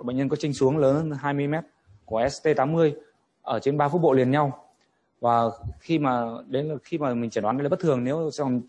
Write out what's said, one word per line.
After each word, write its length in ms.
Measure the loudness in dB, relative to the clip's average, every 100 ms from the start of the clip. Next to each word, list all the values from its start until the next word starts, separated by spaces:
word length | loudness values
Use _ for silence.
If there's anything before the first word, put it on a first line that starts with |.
bệnh 140 | -6 -2
nhân 120 | -2
có 60 | -2
chênh 180 | -2
xuống 240 | 0 2 4
lớn 180 | 2 2
hơn 160 | 0
hai 220 | -4 -4
mươi 140 | -2 -2
mét 160 | -4 -6 _ _ -20 -6
của 220 | -2 -2
S 140 | 0
T 40 | 0 2
tám 180 | 2
mươi 220 | 4 2 0 -12 _ _ _
ở 180 | -6 -4
trên 180 | 0 0
ba 120 | 2
phút 120 | 2
bộ 120 | 4
liền 180 | 4 4
nhau 340 | 2 0 -2 -14 _ _ _ _ _
và 240 | 0 2 2 -2 -10 -10
khi 200 | -2 0
mà 260 | 2 0 -2 -8 -6
đến, 300 | -4 -4 -8
khi 140 | -8 -4
mà 160 | -2
mình 160 | -2 -2
chẩn 120 | -2
đoán 160 | 0 0
đây 60 |
là 60 | 0
bất 100 | 0
thường, 240 | 0 0
nếu 260 | 0 -2 -4
trong, 280 | -4 -2 -2